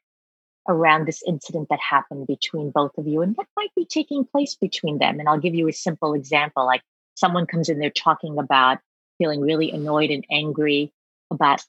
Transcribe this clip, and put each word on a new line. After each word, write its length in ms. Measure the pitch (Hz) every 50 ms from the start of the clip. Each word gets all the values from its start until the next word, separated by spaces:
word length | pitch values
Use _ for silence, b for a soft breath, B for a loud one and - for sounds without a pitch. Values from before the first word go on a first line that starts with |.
| _ _ _ _ _ _ _ _ _ _ _ _ -
around 400 | - 180 160 165 160 156 156 160
this 160 | 160 160 - -
incident 440 | - 180 147 - - 160 165 151 -
that 100 | 151 139
happened 480 | - - 147 139 135 - 151 139 135
between 460 | - 139 - - - - 160 151 143 135
both 260 | 151 147 139 - -
of 80 | 151
you, 160 | 151 151 156 170
and 140 | 185 220
what 100 | - 392 _ -
might 160 | - 427 392 -
be 80 | - 339
taking 400 | - - 320 294 - 294 285 254
place 320 | - - 285 285 - -
between 420 | - - - - - - 160 151 135
them?" 220 | 143 - - 143
And 80 | 147 151
I'll 100 | 151 151
give 160 | 147 180 165
you 140 | 170 165 156
a 40 | 156
simple 420 | - - 180 160 - - 151 151
example. 520 | 147 135 135 156 147 147 151 - 139 131
Like, 160 | 127 127 127 - _ _ _ _ _ -
someone 320 | - - 180 175 180 170
comes 220 | - - 170 160 170
in, 100 | 160 147
they're 120 | 151 143
talking 480 | - - - 165 156 - - 160 151 147
about 400 | 143 131 147 131 131 131 131 - _ _ _ _ _ _ _ -
feeling 220 | 180 156 151 143
really 300 | 143 147 160 156 160 156
annoyed 400 | - 156 147 151 151 151 156 151
and 140 | 151 139 - - 156
angry 600 | 147 151 151 147 - 151 151 143 143 147 147 _ _ _ _ _ _ _ -
about 340 | 170 147 160 143 139 - -